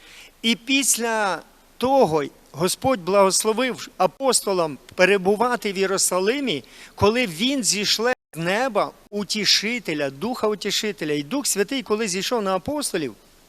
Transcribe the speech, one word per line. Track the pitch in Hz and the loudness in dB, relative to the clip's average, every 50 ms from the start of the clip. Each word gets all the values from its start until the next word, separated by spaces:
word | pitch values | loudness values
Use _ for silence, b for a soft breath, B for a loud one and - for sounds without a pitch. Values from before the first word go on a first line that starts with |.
| B B B B B B B _ | B B B B B B B _
І | - 226 233 | 0 0 0
після | - 233 254 269 277 254 - - 226 233 233 220 220 208 190 170 151 - - _ _ _ _ _ | 0 0 0 0 2 2 2 0 0 0 -2 0 0 0 0 -2 -4 -6 -12 _ _ _ _ _
того | - 240 262 277 269 226 160 156 151 139 - - - - _ | -4 0 4 4 6 6 4 4 2 0 -2 -8 -14 -20 _
Господь | - 135 175 185 - - - 262 262 196 | -4 -2 -2 -2 -2 -2 0 0 0 0
благословив | 160 175 196 202 196 190 175 - - 214 220 220 262 254 196 131 - - - | 0 2 4 6 6 6 4 2 2 0 0 0 0 -2 -2 -6 -10 -10 -2
апостолам | - 185 185 - - 269 254 226 - - 208 190 180 165 156 135 - - - - | 0 0 0 0 0 0 2 2 2 0 0 0 0 0 -2 -4 -8 -14 -8 2
перебувати | - 185 185 202 196 180 190 208 196 233 247 240 214 - 208 | 4 4 4 4 4 2 2 2 2 2 0 0 -2 -2 -4
в | 185 190 | -2 -2
Єрусалимі, | 190 185 196 180 - - 185 185 190 208 262 294 277 233 156 131 B B B B B B B | 0 0 0 0 0 0 0 0 0 0 0 0 -2 -2 -4 -4 B B B B B B B
коли | - 196 208 226 247 247 | 2 2 4 4 2 0
він | 190 156 156 226 262 285 269 196 | -2 -2 -2 -2 0 0 0 0
зійшле | - 190 208 202 - - - 226 247 254 - _ _ - | 0 0 0 0 0 0 0 0 0 -2 -4 _ _ -10
з | 156 | -4
неба | 165 175 196 220 262 269 202 196 156 139 - - _ _ | -2 0 0 0 0 0 0 0 -2 -2 -4 -12 _ _
утішителя, | 202 208 202 - - 214 190 - - - 190 220 247 233 175 180 160 147 143 139 | -6 -6 -4 -4 -4 -2 0 2 2 2 0 -2 -4 -4 -4 -4 -4 -2 -4 -4
Духа | 139 139 175 240 254 - 226 214 | -4 -6 -6 -6 -4 -2 -2 -2
Утішителя. | 214 - - 202 - - - 214 202 - 165 151 | -2 -2 -4 -4 -4 -2 -4 -4 -4 -4 -4 -4
І | 147 147 | -2 -4
Дух | 143 143 254 294 - | -4 -4 -4 -4 -2
Святий, | - - 196 202 - 277 262 | -2 0 0 -2 -2 -2 -6
коли | 202 - 214 214 233 196 | -4 -2 -2 -2 -2 -2
зійшов | 170 196 180 - 247 226 | -4 -4 -4 -2 -2 -2
на | 202 190 190 | 0 0 -2
апостолів, | 185 - - 294 294 262 - - 175 147 120 101 - _ _ _ _ _ | -2 -2 -4 -4 -4 -4 -4 -4 -4 -4 -6 -8 -12 _ _ _ _ _